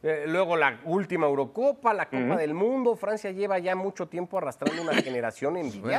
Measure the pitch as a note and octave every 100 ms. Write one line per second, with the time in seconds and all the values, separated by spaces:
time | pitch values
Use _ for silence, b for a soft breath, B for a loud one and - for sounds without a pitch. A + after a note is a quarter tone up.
0 | D3+ D#3 D3 E3+ F#3 E3 C#3+ A2+ - F3+
1 | F#3+ F3 D3+ C#3 C3 - C4+ C#4 A#3 G3+
2 | D#3+ C3 B2 F#3 D3+ D#3+ G#3+ C4 A#3+ G#3+
3 | G3 G#3+ G3+ F#3+ G3+ F#3+ F3+ F#3 G3 F#3+
4 | F3 E3+ F3 F#3+ D3+ - D3 D#3+ E3 D#3
5 | C#3 B2 A#2 - C3+ F3+ D3 G#2 G#2+